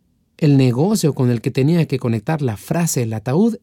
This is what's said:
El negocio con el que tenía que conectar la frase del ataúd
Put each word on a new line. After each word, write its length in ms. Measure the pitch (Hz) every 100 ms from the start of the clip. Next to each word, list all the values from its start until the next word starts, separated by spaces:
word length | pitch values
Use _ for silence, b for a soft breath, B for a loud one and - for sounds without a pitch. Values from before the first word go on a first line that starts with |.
| _ _ _ -
El 200 | 156 139
negocio 560 | 131 120 175 220 151
con 160 | 131 123
el 100 | 117
que 120 | 131
tenía 360 | 127 135 170 143
que 120 | 131
conectar 420 | 123 113 - 156
la 160 | 135 104
frase 420 | - 160 165 -
del 140 | 113
ataúd 420 | 110 113 147 233 220